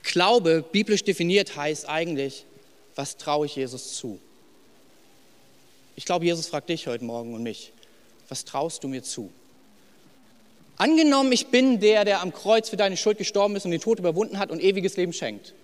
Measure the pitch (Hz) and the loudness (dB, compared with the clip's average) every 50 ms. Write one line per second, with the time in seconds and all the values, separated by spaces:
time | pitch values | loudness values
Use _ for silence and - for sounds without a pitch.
0 | - - - 170 180 202 240 247 180 165 160 165 156 - - 202 214 214 208 - | -6 -2 0 2 4 6 4 4 4 4 2 2 0 0 0 0 2 2 0 0
1 | - 202 185 - 170 170 190 202 190 - - 143 143 151 156 151 - - 151 160 | 0 -2 -2 0 0 2 2 2 2 0 -6 -6 -4 -4 -4 -4 -6 -4 -4 -4
2 | 170 175 156 135 139 135 135 - - - - - _ - _ _ _ _ _ - | -2 -2 -4 -4 -4 -6 -8 -12 -20 -20 -20 -20 _ -20 _ _ _ _ _ -10
3 | 139 - - - - 151 147 151 151 143 - 135 135 123 123 127 - - - - | -10 -10 -10 -10 -4 -2 0 0 -2 -2 -4 -6 -6 -6 -8 -12 -12 -12 -12 -10
4 | - 120 101 - - - - - - - - - - - - _ _ _ _ _ | -10 -10 -12 -14 -18 -20 -20 -20 -20 -20 -20 -20 -20 -20 -20 _ _ _ _ _
5 | _ _ _ _ _ _ _ _ _ _ _ _ _ - _ _ - - _ - | _ _ _ _ _ _ _ _ _ _ _ _ _ -20 _ _ -20 -20 _ -12
6 | - - 180 175 170 170 170 165 156 - - 143 - - 165 156 - 139 120 117 | -4 -2 -2 0 2 0 0 0 -4 -6 -8 -8 -4 -4 -6 -6 -4 -8 -6 -6
7 | 123 117 117 117 117 117 117 113 117 113 104 - - - - _ - - - - | -6 -8 -8 -8 -8 -8 -8 -8 -8 -8 -8 -10 -16 -20 -20 _ -20 -20 -20 -20
8 | - - - - _ - 135 - - - - 139 147 165 - - - 135 135 127 | -20 -20 -20 -20 _ -12 -12 -12 -12 -8 -6 -4 -4 -4 -6 -8 -8 -8 -8 -8
9 | 127 - - - 107 90 - _ _ _ _ _ _ _ - - - - _ _ | -10 -10 -10 -10 -12 -14 -16 _ _ _ _ _ _ _ -20 -20 -20 -20 _ _
10 | _ - _ _ _ _ _ _ _ _ _ _ - - _ - 196 269 320 320 | _ -20 _ _ _ _ _ _ _ _ _ _ -20 -20 _ 0 2 4 6 6
11 | 320 294 277 269 269 269 247 233 - - - 247 254 269 247 196 208 208 214 214 | 6 6 6 4 4 4 2 2 2 2 4 4 6 4 4 4 4 6 6 6
12 | 208 208 196 180 180 180 - - - 196 220 226 220 - - 190 208 196 185 175 | 4 2 2 0 0 -6 -8 -4 2 4 4 4 4 0 0 0 0 0 0 0
13 | - 214 208 208 190 - - 202 202 208 208 196 - 180 170 160 - 220 226 202 | 0 0 0 0 -4 -2 2 2 2 2 0 -2 -2 -2 -4 -2 0 0 0 2
14 | 180 175 160 180 220 - - 196 202 - 160 160 170 190 196 196 175 180 - - | 2 0 0 0 -2 -2 -2 -4 -4 -4 -4 2 2 2 2 2 -2 -4 -2 -2
15 | 180 170 165 - 160 117 107 98 - - - _ | -4 -4 -4 -6 -8 -8 -8 -10 -18 -20 -20 _